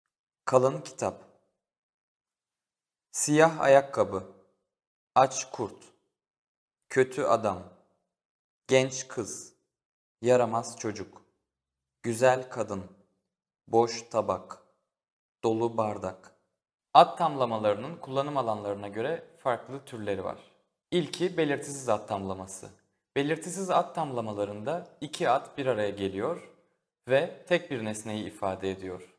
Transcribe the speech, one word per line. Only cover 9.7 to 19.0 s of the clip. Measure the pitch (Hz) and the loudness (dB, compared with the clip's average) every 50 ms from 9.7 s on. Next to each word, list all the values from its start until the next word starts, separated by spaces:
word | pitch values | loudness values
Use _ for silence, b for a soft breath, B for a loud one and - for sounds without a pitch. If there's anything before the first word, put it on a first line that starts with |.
| _ _ _ _ _ _ _ _ _ - | _ _ _ _ _ _ _ _ _ -2
yaramaz | 113 120 127 123 120 110 113 117 117 - - - | 2 4 4 4 4 2 0 -4 -4 -6 -10 -8
çocuk, | - 110 101 104 90 - - - _ _ _ _ _ _ _ _ _ _ _ _ _ _ _ _ | -8 -8 -6 -8 -10 -14 -16 -20 _ _ _ _ _ _ _ _ _ _ _ _ _ _ _ _
güzel | - 117 113 113 127 127 127 127 131 - | -6 -4 0 4 6 6 6 4 0 -6
kadın, | - 120 107 101 101 95 92 - - _ _ _ _ _ _ _ _ _ _ _ _ _ _ - | -6 -6 -4 -4 -4 -8 -8 -12 -18 _ _ _ _ _ _ _ _ _ _ _ _ _ _ 2
boş | 113 113 120 117 117 - | 4 4 4 4 0 -6
tabak, | - - - 110 101 101 92 90 - - - - _ _ _ _ _ _ _ _ _ _ _ _ _ _ _ _ - | -8 -4 -2 -2 0 0 -2 -4 -4 -12 -18 -20 _ _ _ _ _ _ _ _ _ _ _ _ _ _ _ _ -2
dolu | 117 110 113 117 120 113 | 0 0 2 0 0 0
bardak. | 113 110 107 101 98 95 92 92 - - - _ _ _ _ _ _ _ _ _ _ _ _ - | 0 -2 -2 -2 -4 -6 -8 -8 -10 -18 -20 _ _ _ _ _ _ _ _ _ _ _ _ 8
Ad | 143 170 170 - - | 8 8 8 6 0
tamlamalarının | 170 156 147 135 127 120 113 110 107 104 104 101 120 147 170 | -2 0 0 0 0 0 0 2 2 2 2 0 -2 -10 -12
kullanım | - - 135 131 135 139 147 147 | -12 -10 -6 -2 -2 -2 -2 -2
alanlarına | 139 123 113 107 104 104 101 101 101 104 101 | -2 -2 -2 -2 -4 -4 -6 -6 -6 -8 -8
göre | 98 107 | -6 -4